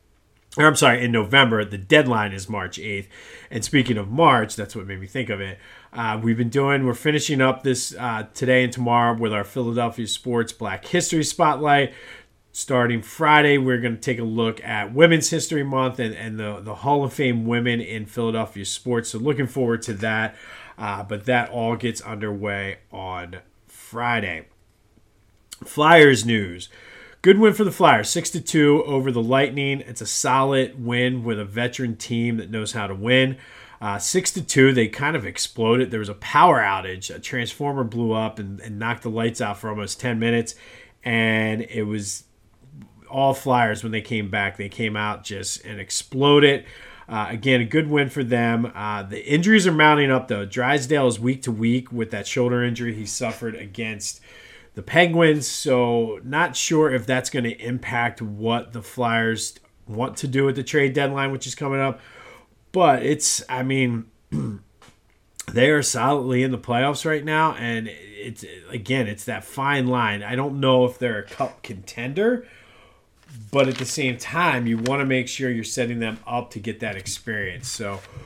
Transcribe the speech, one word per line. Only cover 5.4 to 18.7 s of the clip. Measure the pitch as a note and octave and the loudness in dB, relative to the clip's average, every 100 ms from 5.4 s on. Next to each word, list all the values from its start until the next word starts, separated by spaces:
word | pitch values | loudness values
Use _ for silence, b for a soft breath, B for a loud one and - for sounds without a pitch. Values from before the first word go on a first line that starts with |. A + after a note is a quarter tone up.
it. | F#2+ F#2 B B B | -8 -12 B B B
Uh, | A#2+ A2+ A2 | -6 -4 -2
we've | A2+ A2+ | 0 0
been | A#2 | 0
doing, | C#3 C#3 C#3 C3 | 0 2 2 0
we're | |
finishing | A#2 D3+ D3+ D#3 C3+ | 0 0 0 0 2
up | C3 C3 | 2 2
this, | C#3 B2 - - | -2 -2 -4 -6
uh, | A#2+ A2 G#2+ - | -6 -6 -8 -4
today | B2+ B2+ | 2 4
and | B2 | 2
tomorrow | B2 A#2+ A#2+ A#2+ A#2 | -2 2 4 2 2
with | A2+ | 0
our | G#2 | -2
Philadelphia | G2+ C3+ A#2 A#2 A#2 - A2 | -4 -4 -4 -2 -2 -4 -6
Sports | - B2+ A#2+ A2+ | -6 -2 -2 -2
Black | - G#2 F#2+ - | -6 -8 -8 -2
History | F3+ - D#3+ | -2 0 0
Spotlight. | D3 - D#3 C3+ D3 C#3+ C3+ B B B B _ _ | 0 2 2 2 4 4 2 B B B B _ _
Starting | - - B2+ A#2+ A#2 | -12 -2 2 2 0
Friday, | - - D#3 D3+ D3 C#3+ | -6 -2 4 6 6 4
we're | C3 B2 | 2 0
gonna | A#2+ A2+ | -2 -4
take | - A#2+ | -4 -4
a | |
look | A2+ A2+ A2+ A2 | -2 0 -2 -2
at | - A2 G2+ | -6 -6 -2
Women's | B2+ E3 E3 D#3 | 6 6 6 2
History | D#3+ - D3+ | -4 -2 -4
Month | C#3 C3 B2+ B2 | -2 0 0 -2
and, | A2 F2+ | -6 -6
and | A2 A2 | -10 -8
the, | G#2 G2 | -8 -10
the | G#2 G#2+ | -12 -6
Hall | C3 D3 | 0 0
of | C3+ | 0
Fame | - C3 A#2 A2+ | -2 -2 0 0
women | A#2+ A#2+ A#2 | 0 0 -2
in | F#2 A2 G#2 | -6 -10 -8
Philadelphia | A#2+ A2+ A2+ A2 G2+ | -4 -2 -2 -6 -8
sports. | F#2+ | -10